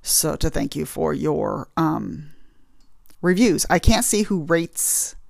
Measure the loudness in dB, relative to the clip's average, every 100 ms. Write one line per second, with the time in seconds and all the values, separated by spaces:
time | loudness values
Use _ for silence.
0 | 0 0 0 0 -2 0 -4 -4 -8 -2
1 | -2 -2 -2 -2 -2 -4 -6 -2 -2 -2
2 | -6 -10 -14 -18 -20 -20 -20 -20 -20 -20
3 | -20 -2 0 4 4 4 2 4 6 4
4 | 2 0 0 -2 0 0 0 -4 -2 -2
5 | -4 -10